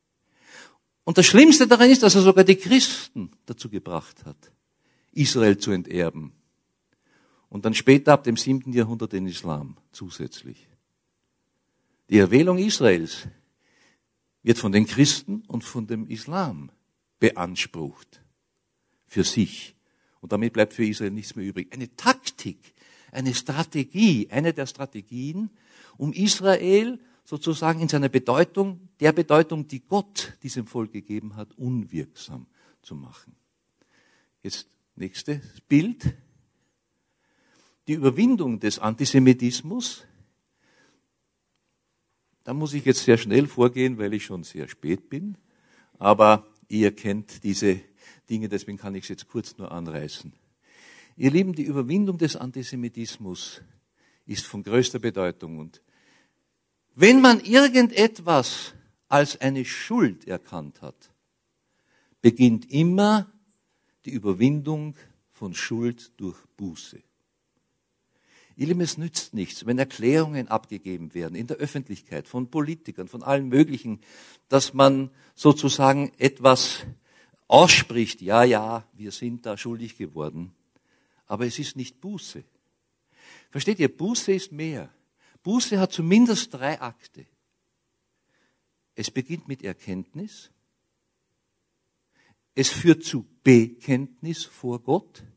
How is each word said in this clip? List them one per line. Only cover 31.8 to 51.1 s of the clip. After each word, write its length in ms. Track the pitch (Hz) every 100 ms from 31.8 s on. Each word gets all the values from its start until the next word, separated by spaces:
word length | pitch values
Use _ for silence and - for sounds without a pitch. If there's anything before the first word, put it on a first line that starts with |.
| 101 80 69 - - 65 64 _ _ _
zu 140 | - 76
machen. 400 | 64 - _ _ _ _ _ _ _ _ _ _ _ _
Jetzt 240 | 98 - - _ _ -
nächstes 440 | 95 - - 147 - - -
Bild. 460 | 143 202 233 - - _ _ _ _ _ _ _ _ _ _ _ _ _ _ _ _ -
Die 60 |
Überwindung 640 | 151 135 123 240 233 139 107
des 200 | 107 -
Antisemitismus. 1300 | 107 113 135 135 127 127 120 - 151 240 240 - _ _ _ _ _ _ _ _ _ _ _ _ _ _ _ _ _ _ _ _ _ _ _ _
Da 100 | -
muss 200 | 139 151
ich 120 | 143 131
jetzt 180 | 127
sehr 140 | - 117
schnell 300 | 113 113 143
vorgehen, 500 | - 123 123 131 113
weil 160 | 101
ich 120 | 104 -
schon 180 | 92
sehr 240 | 80 80 67
spät 420 | - 73 98 -
bin. 280 | 135 202 196 _ _ _ _ _ -
Aber 480 | 98 104 107 107 - _ -
ihr 280 | 107 101 104
kennt 480 | 110 104 104 -
diese 380 | 101 98 104 92 - _ _ _ -
Dinge, 200 | 113 107
deswegen 280 | 101 - 101
kann 180 | 101 95
ich's 140 | -
jetzt 180 | 92 -
kurz 300 | 113 - -
nur 140 | 90
anreißen. 640 | 85 82 78 76 - - _ _ _ _ _ - - _